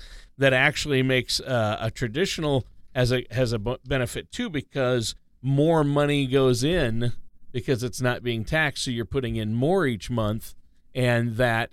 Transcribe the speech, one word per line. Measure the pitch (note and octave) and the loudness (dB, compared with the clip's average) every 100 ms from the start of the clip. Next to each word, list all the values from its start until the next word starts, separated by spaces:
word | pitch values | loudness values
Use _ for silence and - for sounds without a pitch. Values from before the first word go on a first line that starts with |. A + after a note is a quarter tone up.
| - - - - | -8 -18 -20 0
that | C3+ | 4
actually | C3 D3 - D3+ C3+ | 4 2 0 0 2
makes, | C3 B2+ B2 - | 4 2 0 -4
uh, | - B2 G#2+ G#2+ | -2 0 0 -2
a | A2+ | -6
traditional | - B2 B2+ F#3+ - D3+ C3+ - - - | -4 -6 -2 -2 -2 0 0 -2 -14 -8
as | C3 B2 | -2 0
a, | B2+ - | 0 -2
has | A#2 B2+ | -2 -2
a | A#2 | -2
bu-, | G#2+ B2+ B2+ | -4 -8 -4
benefit | C3+ A#2+ A#2+ - | -2 -2 -6 -10
too, | - A#3+ | -8 -6
because | D3+ - C#3+ B2+ B2+ A2+ - _ _ | -6 -6 -2 0 0 -2 -8 _ _
more | B2 C#3 D#3 D#3+ | 0 4 4 4
money | C#3+ C#3+ D3 C#3+ C3+ | 4 4 4 2 2
goes | C3+ C3 A#2+ | 4 4 4
in | C#3+ F3+ C3 A2+ A#2+ - - - - | 2 2 2 2 0 -2 -6 -16 -10
because | B2 - A#2+ | -8 -2 -2
it's | A#2+ - | -2 -2
not | B2+ B2 | -2 0
being | B2 A2+ | -2 -4
taxed, | G#2 D#3+ D3+ - | -2 0 0 -2
so | C3+ | -4
you're | A#2 G#2+ | -4 -4
putting | C#3 A#2+ A2+ | -4 -4 -4
in | G#2+ | -2
more | A#2 C#3 F#3+ C#3+ | 0 2 2 0
each | A2 - | -2 -4
month, | A#2+ G#2+ A2+ - - - _ - | -2 -2 -2 -8 -18 -20 _ -10
and | C3 B2 A#2+ A#2+ A2 | -2 2 2 0 0
that | B2 A2+ A#2 | 2 2 -4